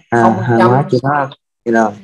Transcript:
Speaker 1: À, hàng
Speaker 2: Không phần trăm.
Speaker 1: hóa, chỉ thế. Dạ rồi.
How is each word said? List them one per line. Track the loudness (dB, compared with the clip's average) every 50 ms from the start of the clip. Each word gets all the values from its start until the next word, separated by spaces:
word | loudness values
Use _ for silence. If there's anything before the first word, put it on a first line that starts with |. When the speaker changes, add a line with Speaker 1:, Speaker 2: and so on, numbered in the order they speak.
| _ -2
Speaker 1:
À, | 0 2
hàng | 2 2 0
Speaker 2:
Không | 0 -2 0
phần | 2 2
trăm. | 2 2
Speaker 1:
hóa, | 2 0 0 0
chỉ | -2 -2
thế. | -2 -2 -2 -2 -4 -6 -10 -16 _ _ _ _ -6
Dạ | -2
rồi. | 0 0 0 0 -4 -10